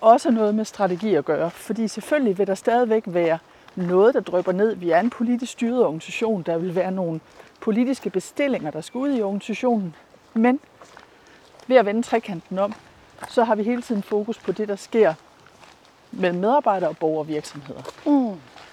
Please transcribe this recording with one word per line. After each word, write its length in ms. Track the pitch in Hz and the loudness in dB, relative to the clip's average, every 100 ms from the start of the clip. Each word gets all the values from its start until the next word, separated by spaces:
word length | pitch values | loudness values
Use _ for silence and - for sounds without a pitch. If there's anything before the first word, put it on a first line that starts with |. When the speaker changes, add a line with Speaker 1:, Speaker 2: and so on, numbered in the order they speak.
Speaker 1:
også 300 | 220 247 339 | 6 6 6
noget 240 | 226 214 214 | 2 2 0
med 100 | 220 | -4
strategi 500 | - 196 180 214 165 | -2 -2 0 0 0
at 100 | 139 | 2
gøre, 260 | 147 165 | 0 -2
fordi 360 | - - 214 220 | -4 -8 -4 -4
selvfølgelig 500 | - - 302 254 185 | -6 -2 0 2 0
vil 100 | 196 | 0
der 80 | 190 | 0
stadigvæk 480 | - 233 247 220 220 | 0 2 2 0 0
være 320 | 175 170 160 - - - - | 0 0 0 -6 -20 -16 -6
noget, 380 | 175 180 214 | 0 4 6
der 60 | 269 | 4
drypper 320 | 190 180 175 | 0 -2 0
ned. 240 | 180 220 190 | 0 0 0
Vi 160 | 175 | 2
er 80 | 165 | 2
en 100 | 226 | 2
politisk 420 | - 233 240 247 | -2 -2 -2 -4
styret 340 | - 233 247 196 | -4 -2 2 0
organisation. 560 | 156 - - 220 214 | 0 -10 -4 -2 -2
Der 160 | 170 165 | -2 -4
vil 180 | 180 175 | -2 -2
være 160 | 185 | -2
nogle 280 | 190 175 160 - - - _ | -2 -4 -6 -10 -20 -20 _
politiske 500 | - 220 247 269 202 | -2 0 0 -2 -4
bestillinger, 640 | 190 - - 285 214 151 | -6 -6 -4 -2 -2 -4
der 100 | 151 | -8
skal 160 | 165 240 | -10 -6
ud 200 | 277 262 | -2 -2
i 40 | |
organisationen. 720 | 202 202 - 208 254 233 185 151 - - _ | -2 -4 -6 -4 0 0 -2 -10 -20 -20 _
Men 260 | 226 233 269 - _ - - - - - - - - - | 0 2 2 -6 _ -20 -20 -20 -20 -20 -20 -20 -20 4
ved 80 | 254 | 4
at 80 | 202 | 6
vende 160 | 220 | 0
trekanten 580 | 240 233 - 170 - 185 | 0 -2 -2 -10 -6 -4
om, 140 | 202 214 - - - - - | -2 -4 -18 -20 -20 -18 -4
så 140 | - | 0
har 120 | 226 214 | 2 2
vi 80 | |
hele 180 | 214 247 | 0 -2
tiden 220 | 247 214 | -2 -4
fokus 340 | - 208 208 220 | -2 -4 -2 -6
på 140 | - | -6
det, 160 | 185 214 | -4 -4
der 80 | 196 | -6
sker 380 | - 233 196 160 - - - - - - _ _ _ | -2 4 4 2 -12 -20 -20 -20 -20 -20 _ _ _
mellem 280 | - 185 180 | -2 -2 0
medarbejdere 500 | 202 285 254 190 170 | 2 2 2 0 -2
og 80 | 160 | -2
borgere 220 | 160 156 | -2 -2
og 80 | 156 | -4
virksomheder. 540 | 151 - 151 139 127 135 - - | -6 -8 -16 -16 -16 -16 -8 2
Speaker 2:
Mm. 340 | 285 240 180 131 - - | 2 2 -4 -14 -20 -20